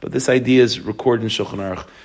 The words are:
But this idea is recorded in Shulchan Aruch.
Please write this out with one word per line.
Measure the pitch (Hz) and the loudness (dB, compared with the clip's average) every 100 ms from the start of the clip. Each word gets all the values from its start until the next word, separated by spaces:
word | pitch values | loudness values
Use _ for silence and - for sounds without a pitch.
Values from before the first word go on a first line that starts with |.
But | - | -6
this | - 127 | -4 0
idea | 127 120 127 | 0 4 4
is | 120 - | 4 2
recorded | 104 107 127 117 | -8 -2 0 0
in | 110 | -2
Shulchan | - 98 98 | -4 -6 -6
Aruch. | 95 87 - - | -8 -8 -12 -20